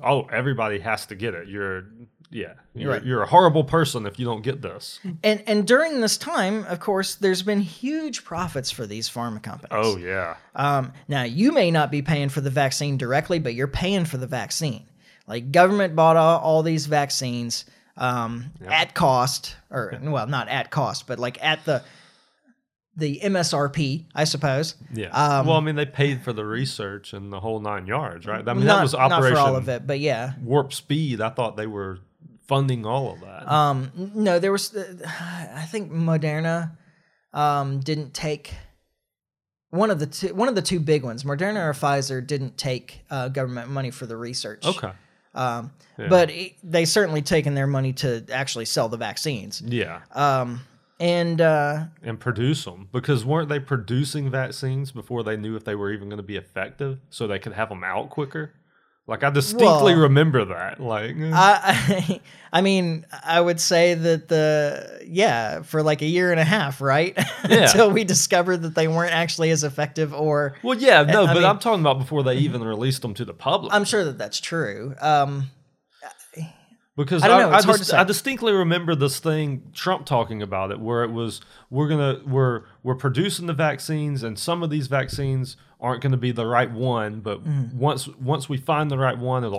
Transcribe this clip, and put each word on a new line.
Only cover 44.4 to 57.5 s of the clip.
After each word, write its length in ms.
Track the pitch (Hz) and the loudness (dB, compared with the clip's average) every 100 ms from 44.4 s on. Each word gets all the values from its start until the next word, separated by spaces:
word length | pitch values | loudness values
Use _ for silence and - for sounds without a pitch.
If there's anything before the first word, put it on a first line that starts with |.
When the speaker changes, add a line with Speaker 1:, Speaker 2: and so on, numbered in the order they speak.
| 104 107 - | -8 -6 -4
Speaker 1:
Okay. 260 | - 101 92 _ _ _ | -4 -6 -12 _ _ _
Speaker 2:
Um, 380 | 127 127 120 113 - _ - | -6 -4 -4 -10 -16 _ -8
Speaker 1:
Yeah. 120 | 107 | 4
Speaker 2:
but 200 | 180 160 | 4 4
it, 240 | 165 185 _ | 0 -12 _
they 220 | 175 170 165 | -2 0 2
certainly 380 | 214 190 156 | 2 2 0
taken 320 | 139 160 143 139 | 0 0 2 0
their 100 | 139 | 0
money 260 | 135 131 | 0 -2
to 300 | 131 139 117 110 | -2 -4 -4 -6
actually 340 | 123 135 120 113 | -6 -6 -6 -4
sell 220 | - 117 | -2 -2
the 100 | 113 | -2
vaccines. 640 | 110 98 156 123 98 - 110 | -6 -6 -6 -6 -8 -12 -6
Speaker 1:
Yeah. 360 | 120 87 85 - | -4 -4 -8 -12
Speaker 2:
Um, 500 | - 143 135 123 120 - _ _ - | -2 0 2 -2 -8 -14 _ _ -4
and, 420 | 170 175 170 165 | -2 0 0 4
uh, 440 | 160 156 147 151 160 - | 4 4 0 -2 -6 -10
Speaker 1:
And 160 | 117 110 | -10 -8
produce 480 | 123 107 123 156 - | -4 0 0 0 -4
'em, 200 | 90 98 | -14 -10
because 320 | 127 127 131 117 | -8 -2 -2 0
weren't 240 | 160 151 | -2 0
they 100 | 151 | -4
producing 720 | 131 131 101 123 139 151 139 | -4 -6 -2 -2 -2 -2 -4
vaccines 600 | 131 131 131 131 135 135 | -2 -4 -6 -4 -4 -6
before 320 | 120 - 120 | -10 -8 -6
they 140 | 107 110 | -4 -4
knew 180 | 107 110 | -4 -6
if 80 | 107 | -6
they 80 | 104 | -4
were 160 | 101 | -4
even 160 | 104 101 | -6 -8
gonna 140 | 104 | -12
be 160 | 95 98 | -8 -10
effective, 600 | - - 95 - 139 131 _ | -8 -8 -8 -6 -8 -8 _
so 160 | - 113 | -8 -4
they 140 | 98 | -4
could 140 | 113 | -6